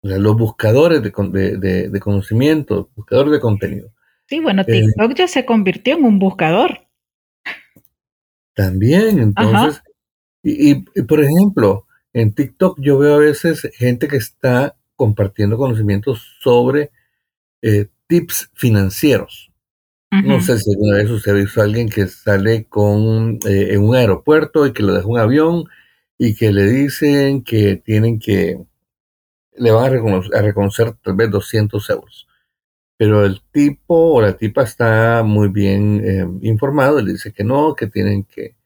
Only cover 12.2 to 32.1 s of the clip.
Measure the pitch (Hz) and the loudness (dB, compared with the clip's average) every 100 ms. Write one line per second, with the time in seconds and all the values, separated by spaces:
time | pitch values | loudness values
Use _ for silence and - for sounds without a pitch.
12.2 | 110 104 139 _ 180 160 139 139 147 147 | -2 0 -6 _ -2 0 0 2 4 4
13.2 | 151 143 165 160 120 - 123 123 151 143 | 4 2 -4 -4 -8 -2 -2 0 -2 -4
14.2 | - _ 131 123 135 _ _ _ 113 104 | -6 _ 0 0 -2 _ _ _ -2 0
15.2 | 98 - 104 113 135 110 104 101 120 117 | -4 -2 -4 -2 -2 -2 -2 -2 -4 -6
16.2 | - _ 131 120 123 143 143 _ _ _ | -10 _ 2 2 2 -2 -4 _ _ _
17.2 | _ _ _ _ 110 104 101 _ _ 170 | _ _ _ _ -2 0 -2 _ _ -2
18.2 | 170 - - - 127 107 95 - 151 113 | -2 -10 -10 -4 0 2 0 -2 0 0
19.2 | - - _ _ _ _ _ _ _ 196 | -2 -20 _ _ _ _ _ _ _ -2
20.2 | 135 135 - 117 104 98 107 101 104 113 | 2 0 2 0 0 0 2 2 0 -2
21.2 | 104 101 98 - 104 110 113 107 92 - | 0 0 0 0 0 0 -4 -2 -4 -4
22.2 | - 98 101 113 110 104 104 104 110 110 | -2 0 0 -2 -2 -2 0 2 0 0
23.2 | 113 110 110 98 95 101 104 127 113 90 | -2 -4 -2 0 0 2 2 2 2 0
24.2 | - 151 156 160 143 113 101 92 95 120 | 2 2 2 0 0 0 -2 -2 -2 -2
25.2 | 110 143 160 170 160 _ _ _ _ _ | 0 2 0 -2 -6 _ _ _ _ _
26.2 | 123 107 110 101 98 127 139 - 147 143 | -2 0 0 2 2 0 -2 -2 0 2
27.2 | 139 139 - 110 101 98 - 107 113 110 | 0 -2 -2 0 0 0 -2 0 0 -2
28.2 | 110 98 87 92 - _ _ _ _ _ | -2 -2 -2 -6 -14 _ _ _ _ _
29.2 | _ _ _ - 120 110 131 131 110 92 | _ _ _ -2 2 4 2 0 0 -2
30.2 | 90 113 104 101 101 - 117 - - 95 | -2 -2 0 0 -2 -2 -4 -4 -6 -2
31.2 | 113 98 - 110 104 107 - - - | 0 -2 -2 -2 -2 -4 -6 -8 -8